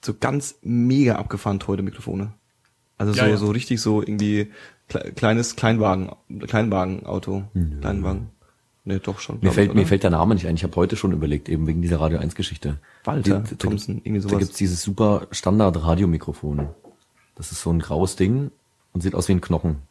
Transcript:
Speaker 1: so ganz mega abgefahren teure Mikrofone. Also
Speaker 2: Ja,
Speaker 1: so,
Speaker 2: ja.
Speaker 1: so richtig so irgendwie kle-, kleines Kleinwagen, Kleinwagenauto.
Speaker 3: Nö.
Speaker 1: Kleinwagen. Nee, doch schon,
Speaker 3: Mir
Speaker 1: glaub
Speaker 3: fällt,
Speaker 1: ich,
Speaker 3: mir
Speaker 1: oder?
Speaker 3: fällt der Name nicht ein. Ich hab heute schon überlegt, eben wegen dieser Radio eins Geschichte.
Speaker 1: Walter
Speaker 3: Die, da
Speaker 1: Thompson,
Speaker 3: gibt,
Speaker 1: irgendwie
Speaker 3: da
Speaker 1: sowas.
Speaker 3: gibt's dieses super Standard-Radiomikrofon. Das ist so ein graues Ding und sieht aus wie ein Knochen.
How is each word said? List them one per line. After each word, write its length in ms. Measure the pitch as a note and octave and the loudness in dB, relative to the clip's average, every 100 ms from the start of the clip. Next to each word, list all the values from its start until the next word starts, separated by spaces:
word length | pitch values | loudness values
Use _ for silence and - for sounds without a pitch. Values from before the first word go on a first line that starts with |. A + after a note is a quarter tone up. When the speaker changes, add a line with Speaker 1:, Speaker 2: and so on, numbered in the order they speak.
Speaker 1:
so 80 | - A2 | -8 -4
ganz 360 | B2 C#3+ C#3 - | -2 -2 -6 -12
mega 540 | - A#2+ A#2+ C3+ B2+ | -2 2 4 4 4
abgefahren 460 | A2 G2+ G2+ - G2 | 2 -2 -4 -2 -2
teure 200 | - G2 | -2 -2
Mikrofone. 520 | F#2+ - - G2 G2+ G#2+ _ _ _ _ _ _ | -4 -6 -8 -6 -6 -10 _ _ _ _ _ _
Also 160 | G2+ | 0
Speaker 2:
Ja, 100 | G#2 | 4
Speaker 1:
so, 60 | G#2+ | 4
Speaker 2:
ja. 60 | G#2+ | 4
Speaker 1:
so 120 | G#2 | 2
richtig 280 | A2 B2+ A#2+ | 0 0 -2
so 220 | A2+ G#2+ | 2 2
irgendwie 480 | G#2 G#2 G#2 G#2 G#2 - - _ _ | 0 -2 0 0 -2 -8 -20 _ _
kle-, 220 | - - | -8 -6
kleines 440 | - A2+ A2+ A#2 - | 0 2 2 0 0
Kleinwagen, 540 | A2+ A2+ G#2+ F#2+ F#2 - _ C#2+ - | 2 4 2 2 -2 -10 _ -12 -2
Kleinwagenauto. 1000 | A2+ A2+ G2 F#2 F#2+ - F#2+ F#2 F#2+ G2+ | 0 2 0 -2 -4 -6 -6 -4 -6 -4
Speaker 3:
Nö. 260 | G2 D#2+ D2 | -2 -2 -2
Speaker 1:
Kleinwagen. 480 | C#2+ G2 F#2+ F#2+ - _ _ _ _ _ | -4 -2 -2 -4 -8 _ _ _ _ _
Nee, 140 | - F#2+ | -6 -6
doch 220 | - G2+ | -4 -8
schon, 160 | - A2+ | -8 -2
Speaker 3:
Mir 40 | |
Speaker 1:
glaub 120 | G2 | 2
Speaker 3:
fällt, 140 | F#2 G2+ | 4 4
Speaker 1:
ich, 40 | |
Speaker 3:
mir 60 | G#2+ | 4
Speaker 1:
oder? 80 | F2+ | 4
Speaker 3:
fällt 140 | G2 | 2
der 80 | F#2+ | 4
Name 240 | E2 F2+ | 4 4
nicht 120 | G#2 E2+ | 2 0
ein. 100 | E2 | -2
Ich 80 | |
hab 120 | F2 F2 | -2 0
heute 200 | E2+ A2 | 0 0
schon 160 | G2+ | 0
überlegt, 360 | E2+ D2+ D2 - | 0 0 -2 -2
eben 180 | E2 D#2 | -2 0
wegen 140 | D#2+ | 0
dieser 200 | E2+ E2+ | 0 2
Radio 180 | D#2+ E2 | 0 0
eins 160 | D#2+ | -4
Geschichte. 440 | - G2 - D2 C#2+ _ _ | -4 -8 -6 -6 -8 _ _
Speaker 1:
Walter 180 | - D3+ | -6 -2
Speaker 3:
Die, 80 | G2 | 0
da 260 | G2 G#2+ - | 0 -2 -4
Speaker 1:
Thompson, 380 | G#2+ G#2 - G#2+ | -4 -4 -4 -8
Speaker 3:
gibt, 100 | - | -2
Speaker 1:
irgendwie 160 | G#2 | -2
Speaker 3:
da 60 | G2 | 0
Speaker 1:
sowas. 100 | G2+ | 0
Speaker 3:
gibt's 160 | F#2 - | 0 0
dieses 240 | G2 F2 | -2 -2
super 440 | - F#2+ G#2+ G2+ - | -4 2 4 4 0
Standard-Radiomikrofon. 1400 | - - G#2 G2+ E2+ D#2+ E2 G2 D#2+ - - D2+ D2 C#2+ - - _ _ _ _ - | -4 2 4 4 4 2 4 4 2 -2 -8 -4 -4 -4 -8 -20 _ _ _ _ -16
Das 160 | E2 | -12
ist 100 | - | -6
so 80 | - | 0
ein 80 | E2+ | 0
graues 380 | D2+ D2+ F2+ - | 0 0 -2 2
Ding 340 | F#2+ B2 C#3+ _ _ _ _ | 2 2 -2 _ _ _ _
und 80 | F2+ | -4
sieht 120 | F2+ | -2
aus 140 | F2+ F2 | -2 2
wie 40 | |
ein 80 | F#2 | 0
Knochen. 360 | - E2 E2+ D2+ - | 2 0 0 -4 -8